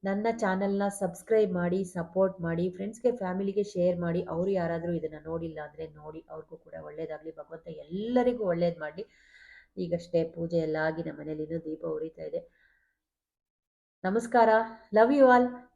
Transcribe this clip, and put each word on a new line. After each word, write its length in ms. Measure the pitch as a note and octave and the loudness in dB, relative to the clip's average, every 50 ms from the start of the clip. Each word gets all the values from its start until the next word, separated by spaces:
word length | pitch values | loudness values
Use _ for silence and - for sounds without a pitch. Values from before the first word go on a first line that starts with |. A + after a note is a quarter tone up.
| - | -2
ನನ್ನ 220 | F#3+ G3 G3+ G#3+ A#3 A3+ | -2 -4 0 0 -2 -2
ಚಾನೆಲ್ನ 520 | A#3 A3 F#3+ F#3 F#3 G3+ G3 G3 G3 G3+ G3+ | 0 0 0 0 0 0 0 0 0 0 -2
ಸಬ್ಸ್ಕ್ರೈಬ್ 640 | G3 - G3+ F3 F3 - - - A3+ A3 G#3+ G3 | -2 -2 -4 -4 -4 -8 -2 2 4 4 4 4
ಮಾಡಿ, 320 | F3+ F3 F3 F3 F3+ F#3+ F#3+ | 2 0 0 0 0 -2 -2
ಸಪೋರ್ಟ್ 560 | F3+ - F3+ E3 E3+ - F#3 F#3+ F#3+ F#3 F#3 | -4 -6 -8 -8 -4 0 2 2 2 0 -4
ಮಾಡಿ, 300 | E3+ E3 E3 E3 F3 F#3 | -4 -4 -2 0 -2 -2
ಫ್ರೆಂಡ್ಸ್‌ಗೆ, 460 | F3 - G3 G#3 A3+ - - B3 A#3+ | -2 -6 -10 -10 -10 0 0 0 0
ಫ್ಯಾಮಿಲಿಗೆ 460 | A#3+ G3 F3+ F3+ F#3+ G3 G3 F#3+ G#3 | 0 -4 -4 -2 -2 -2 -2 0 -2
ಶೇರ್ 380 | G3+ G#3 - F3+ F3 F3+ F3 F3 | -2 -2 0 2 2 2 2 2
ಮಾಡಿ. 240 | E3+ E3+ E3 F3 F3+ | -2 -2 -2 -2 -2
ಅವ್ರು 260 | - D#3+ E3 F3+ G3 | -2 -2 -2 0 0
ಯಾರಾದ್ರೂ 420 | G3 F#3 E3+ E3 E3+ E3 E3 F3 | 0 0 0 0 -2 -4 -2 -2
ಇದನ್ನ 220 | F3 D#3+ D3+ D#3 D#3 D3+ D3 | -4 -2 -4 -6 -8 -10 -8
ನೋಡಿಲ್ಲ 340 | D#3+ E3 E3 E3 D#3+ D#3 D#3 D3+ | -6 -6 -6 -6 -8 -8 -10 -12
ಅಂದ್ರೆ 220 | D3 D3 - D#3+ | -12 -12 -12 -14
ನೋಡಿ, 380 | D#3+ D3+ D3+ D3+ D3+ D#3+ D#3+ D#3+ _ | -14 -14 -16 -16 -14 -14 -14 -16 _
ಅವ್ರಿಗೂ 260 | D#3 D#3 D#3 _ E3 | -16 -16 -16 _ -18
ಕೂಡ 180 | D#3+ _ - - D#3+ | -20 _ -16 -16 -14
ಒಳ್ಳೇದಾಗ್ಲಿ. 540 | D#3 D3+ D3+ D3+ E3 D#3 D#3 D3+ D#3 D#3+ D#3+ | -14 -14 -10 -10 -8 -8 -8 -10 -10 -14 -14
ಭಗವಂತ 320 | - C#3+ _ E3 D#3+ _ E3+ | -14 -16 _ -16 -16 _ -14
ಎಲ್ಲರಿಗೂ 760 | D#3+ - D3 D3+ E3+ G3 G#3+ A#3 B3 B3 A#3+ B3 A#3 G#3+ G#3+ | -14 -14 -12 -8 -8 -6 -4 0 0 2 2 2 0 0 0
ಒಳ್ಳೇದ್ 340 | F#3 E3+ E3+ F3 F3 E3+ E3 | 0 0 2 2 0 0 -2
ಮಾಡ್ಲಿ. 280 | D#3 D3+ D3+ E3+ - _ _ _ _ _ _ - - - - - _ _ _ | -10 -10 -8 -10 -14 _ _ _ _ _ _ -20 -20 -20 -20 -20 _ _ _
ಈಗಷ್ಟೇ 480 | F#3+ F#3 E3 E3+ E3+ - - - E3 E3 | -8 -4 -4 -4 -4 -4 -2 0 0 0
ಪೂಜೆ 320 | E3 - E3+ E3+ E3+ E3+ | 0 -4 -8 -6 -2 0
ಎಲ್ಲ 200 | E3+ D#3+ D#3 D#3 D#3 | 0 0 0 -2 0
ಆಗಿ 200 | D#3 D#3+ D#3+ D#3+ | 0 -2 -2 -4
ನಮ್ಮ 180 | E3 D#3+ D3 - | -8 -8 -10 -10
ಮನೇಲಿ 220 | D3 D3+ D#3 D3+ | -10 -10 -6 -8
ಇನ್ನೂ 160 | D#3 D#3 E3 E3 | -6 -6 -6 -8
ದೀಪ 260 | D#3+ D#3 D#3 D#3 E3 | -6 -8 -10 -8 -6
ಉರಿತಾ 360 | E3 D#3 D3+ D#3+ D#3+ - E3 | -6 -6 -6 -6 -8 -10 -12
ಇದೆ. 440 | D#2 - - - - _ _ _ _ _ _ _ _ _ _ _ _ _ _ _ _ _ _ _ _ _ _ _ _ _ _ _ _ _ _ _ - | -12 -8 -8 -8 -10 _ _ _ _ _ _ _ _ _ _ _ _ _ _ _ _ _ _ _ _ _ _ _ _ _ _ _ _ _ _ _ -4
Namaskara. 720 | F#3 G3 A3+ A#3 A#3 - B3 A3+ A3 A3 A3 A3+ A3+ - - - _ | 0 0 0 -2 2 4 6 6 8 8 6 4 2 -8 -16 -14 _
Love 180 | - G#3+ A3+ A#3+ | 6 6 6 6
you 160 | C#4+ C#4+ C4+ | 8 8 10
all. 240 | B3+ B3 B3 B3 B3 - - - _ _ | 10 10 8 6 4 -2 -8 -16 _ _